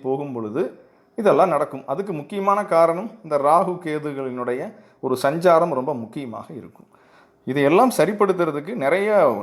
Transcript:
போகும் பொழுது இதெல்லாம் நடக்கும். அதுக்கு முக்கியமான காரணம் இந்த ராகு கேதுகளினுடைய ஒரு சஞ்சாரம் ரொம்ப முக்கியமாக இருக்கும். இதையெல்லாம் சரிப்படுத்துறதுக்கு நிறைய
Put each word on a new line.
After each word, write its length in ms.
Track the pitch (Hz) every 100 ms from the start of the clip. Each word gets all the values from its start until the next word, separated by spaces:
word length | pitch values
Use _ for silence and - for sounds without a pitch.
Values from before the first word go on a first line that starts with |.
போகும் 320 | 131 135 143
பொழுது 280 | 120 107 131 233 - _ _ _ -
இதெல்லாம் 320 | 208 147 180
நடக்கும். 380 | 147 147 135 -
அதுக்கு 260 | 151 202
முக்கியமான 460 | 156 - 202 196 202 196
காரணம் 440 | 165 165 170 220 -
இந்த 140 | 160 147
ராகு 360 | 139 170 180 175 160
கேதுகளினுடைய 760 | 151 147 139 131 123 123 127 196 - _ _
ஒரு 160 | 131 127
சஞ்சாரம் 520 | 139 160 175 160 175
ரொம்ப 200 | 131 135
முக்கியமாக 540 | 127 107 151 127 104 -
இருக்கும். 360 | 135 87 - _ _ _ _ _ _ -
இதையெல்லாம் 440 | 139 139 180 254 -
சரிப்படுத்துறதுக்கு 760 | 160 208 202 175 165 147 156 233
நிறைய 340 | 135 185 208 208 147 104